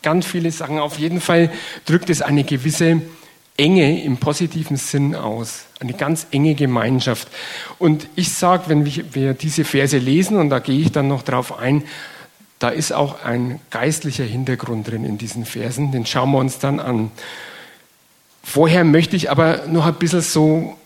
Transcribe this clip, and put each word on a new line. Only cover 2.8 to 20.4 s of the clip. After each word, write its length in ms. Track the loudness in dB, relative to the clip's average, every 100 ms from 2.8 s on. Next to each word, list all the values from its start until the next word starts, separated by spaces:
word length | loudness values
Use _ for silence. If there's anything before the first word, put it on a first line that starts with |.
| 4 2 0 -16 -20 _ _ 0
Enge 440 | 4 6 4 2
im 140 | -2 -2
positiven 600 | 0 -2 -2 -4 -4 -4
Sinn 380 | -2 0 0 -2
aus. 480 | -6 -6 -8 -12 -18 -12
Eine 140 | -10
ganz 340 | -4 -2 -2 -2
enge 240 | 0 2
Gemeinschaft. 760 | 2 0 2 2 0 0 -4 -6 -14 -14 -12 -14 0
Und 280 | 2 2 -2 -4
ich 160 | -4
sag, 380 | 0 2 2 2
wenn 160 | 2 2
wir, 180 | -2 -6
wir 200 | -2 0
diese 300 | 0 -2 -2
Verse 340 | 0 2 2 2
lesen, 400 | 2 2 4 2
und 140 | 2
da 80 | 2
gehe 200 | 0 2
ich 120 | 2
dann 160 | 2 0
noch 160 | -2
drauf 340 | -2 -2 -4 -4
ein, 260 | 0 0 -2 -14 -16 -20 -20 _ _ _
da 100 | -4
ist 240 | -2 -4
auch 300 | -2 -2 -4
ein 360 | -6 -4 -4 -8 -10
geistlicher 520 | -4 -2 -2 -6 -6
Hintergrund 680 | -6 -4 -4 -4 -4 -6 -6
drin 140 | -6
in 140 | -6 -6
diesen 280 | -8 -10 -10
Versen, 460 | -8 -6 -4 -2
den 140 | -2 -2
schauen 260 | 0 2
wir 80 | 2
uns 200 | 0 -2
dann 200 | -4 -2
an. 320 | -2 -2 -2 -8 -18 -16 -18 -20 -20 -20 _ _ _ _ _ _
Vorher 400 | -4 2 4 6
möchte 320 | 6 6 4 0
ich 160 | 0
aber 340 | 2 4 2 0
noch 200 | 0 2
ein 80 | 0
bisschen 260 | 0 0
so 540 | 0 2